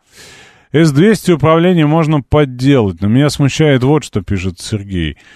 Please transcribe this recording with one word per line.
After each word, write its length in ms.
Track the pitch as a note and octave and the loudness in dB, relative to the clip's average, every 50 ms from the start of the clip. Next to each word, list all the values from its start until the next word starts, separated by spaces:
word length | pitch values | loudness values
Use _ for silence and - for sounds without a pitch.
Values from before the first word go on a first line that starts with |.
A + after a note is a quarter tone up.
| _ _ _ - - - - - - - _ _ _ _ - | _ _ _ -20 -20 -20 -20 -20 -20 -20 _ _ _ _ 0
С 200 | C#3 E3 D#3+ C#3 | 2 2 2 2
двести 400 | C3+ F3 G#3+ A3 E3 - - F3 | 2 2 2 2 0 0 -2 -2
управление 540 | D3 C3 D#3+ D#3+ E3 E3 F3+ F#3 E3+ D#3 | 0 2 2 2 2 2 2 2 2 2
можно 360 | D3 D3+ E3 D#3+ D3 D#3+ D3 B2 | 2 2 0 0 0 0 -2 -2
подделать, 800 | - - D3+ D3+ C3+ B2+ B2 B2+ C#3 C#3+ C3+ A2 G2 F2+ E2 F#2+ | 0 0 0 0 0 -2 -2 0 2 2 2 2 0 -2 -2 -2
но 60 | G2+ | 0
меня 220 | A2 B2+ C#3+ D3 | 2 2 2 0
смущает 520 | - - D3 C3+ - - D#3+ D3+ C#3 B2+ A#2+ | 0 0 -2 -2 0 0 0 2 2 2 2
вот 220 | C3 D3+ D#3 - | 0 0 0 -2
что, 180 | - - G#2+ F#2 | -4 -8 -8 -6
пишет 380 | - G2+ F#2+ F2 F#2+ E2+ - | -4 -6 -4 -4 -6 -8 -8
Сергей. 560 | - - - G#2 G2+ G2+ G2 F2+ E2 D2+ C#2+ - _ - - | -10 -8 -8 -8 -8 -6 -6 -4 -4 -6 -6 -10 _ -20 -20